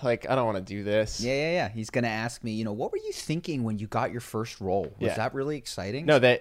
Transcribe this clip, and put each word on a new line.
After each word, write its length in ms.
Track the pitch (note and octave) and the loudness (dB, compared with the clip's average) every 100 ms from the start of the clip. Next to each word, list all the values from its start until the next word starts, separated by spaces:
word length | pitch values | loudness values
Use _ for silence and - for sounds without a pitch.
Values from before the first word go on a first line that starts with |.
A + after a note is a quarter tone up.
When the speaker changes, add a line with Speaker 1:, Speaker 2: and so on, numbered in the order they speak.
Speaker 1:
Like, 260 | B2+ A#2 - | 0 0 2
I 60 | |
don't 100 | C3 | 2
wanna 160 | A2+ G2+ | 2 0
do 240 | F#2+ G2+ | -4 -4
this." 380 | G2+ G#2 G#2+ - | 2 2 2 0
Speaker 2:
Yeah, 100 | A#2 | -2
yeah, 200 | C#3 D#3 | 0 2
yeah. 160 | F3 G#2+ | 0 -2
He's 180 | A2+ G#2+ | -4 -4
gonna 200 | C3 A#2+ | 0 0
ask 360 | A2 A#2 - | 0 -4 -6
me, 80 | A#2 | -6
you 100 | A2 | -4
know, 100 | A2 | -4
"What 180 | G#2 D#3+ | -4 -4
were 60 | G#4 | -6
you 140 | G#4+ | -6
thinking 500 | F#4+ - D#3 - C#3+ | -8 -4 -4 -2 -2
when 140 | A2+ G#2+ | -2 -2
you 80 | G#2+ | -2
got 260 | A2+ B2+ | -2 -2
your 80 | A#2 | -4
first 400 | - A2+ A#2 - | -6 -6 -6 -4
role? 220 | F#2+ G2 | 0 0
Was 260 | E2+ - A#2 | -2 -2 -2
Speaker 1:
Yeah. 60 | |
Speaker 2:
that 180 | - B2 | 0 -2
really 240 | C#3 C#3 D3 | -2 -4 -6
exciting?" 480 | - - F#2 C3 | -8 -8 -6 -2
Speaker 1:
No, 140 | D#3+ C#3+ | 6 8
they, 220 | B2 B2 | 8 6